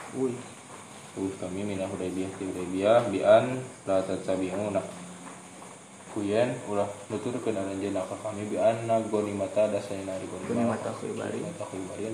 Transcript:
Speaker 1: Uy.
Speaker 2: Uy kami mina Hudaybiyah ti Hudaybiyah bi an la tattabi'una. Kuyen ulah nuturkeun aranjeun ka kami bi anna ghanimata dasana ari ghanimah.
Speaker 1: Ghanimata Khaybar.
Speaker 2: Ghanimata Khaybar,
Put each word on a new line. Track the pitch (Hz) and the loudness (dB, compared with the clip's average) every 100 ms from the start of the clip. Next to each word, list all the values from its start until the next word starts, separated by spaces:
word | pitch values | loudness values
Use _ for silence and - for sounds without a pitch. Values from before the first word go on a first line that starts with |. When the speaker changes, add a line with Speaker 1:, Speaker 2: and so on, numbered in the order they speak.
| - | -8
Speaker 1:
Uy. | 127 131 120 - - - - - - - | -2 0 -2 -8 -16 -16 -16 -16 -16 -12
Speaker 2:
Uy | - 98 95 | -4 -4 -4
kami | 92 95 | -6 -4
mina | 104 98 95 | -2 -2 -2
Hudaybiyah | 98 92 90 92 | -2 -2 -2 -4
ti | - 95 | -4 -4
Hudaybiyah | 90 90 92 98 120 101 | -4 -2 2 6 6 6
bi | 95 | 4
an | 98 110 127 131 127 - | 8 10 8 0 -6 -8
la | - 95 | 0 2
tattabi'una. | 92 92 - 92 92 95 104 95 - - - - - - - - - - - - - | 2 -2 0 0 0 0 0 0 -2 -8 -14 -14 -14 -16 -16 -16 -16 -18 -18 -18 -8
Kuyen | - 101 107 127 131 107 | -2 2 4 4 0 -2
ulah | 101 101 - - | 0 0 -4 -6
nuturkeun | 107 123 123 113 | -4 -2 -2 0
aranjeun | 101 95 95 101 98 | 0 -2 -2 -2 -2
ka | 92 98 | -2 -4
kami | 110 101 104 | -6 -4 -2
bi | 107 | 4
anna | 107 113 117 113 | 4 4 2 2
ghanimata | 107 107 104 101 95 - 107 | 4 2 2 0 0 4 4
dasana | 101 101 98 95 95 | 2 -2 -6 -4 -6
ari | 92 | -6
ghanimah. | 92 95 | -6 -2
Speaker 1:
Ghanimata | 120 117 110 113 | 2 2 2 -2
Khaybar. | 113 110 107 104 | -4 -4 -4 -4
Speaker 2:
Ghanimata | 107 - - | -4 -6 -6
Khaybar, | 104 95 92 - 107 | -8 -6 -8 -6 -4